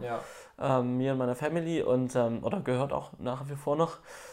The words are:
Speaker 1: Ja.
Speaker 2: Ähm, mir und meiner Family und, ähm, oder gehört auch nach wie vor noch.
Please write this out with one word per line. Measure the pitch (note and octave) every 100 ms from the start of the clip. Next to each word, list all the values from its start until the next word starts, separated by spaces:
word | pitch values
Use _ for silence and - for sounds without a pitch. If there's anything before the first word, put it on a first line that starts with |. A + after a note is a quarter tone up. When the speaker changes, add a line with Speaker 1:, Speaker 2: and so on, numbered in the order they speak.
Speaker 1:
Ja. | B2 A#2 - - - -
Speaker 2:
Ähm, | C#3 C3 B2 B2
mir | C3
und | C3+
meiner | B2 A#2+
Family | D3+ E3 E3 E3
und, | - B2+ B2+ B2+
ähm, | A#2 A#2
oder | - G3
gehört | - B2+ C#3
auch | C3+ - -
nach | B2 B2+ C#3
wie | C#3+
vor | C#3+ D3
noch. | E3 - - - -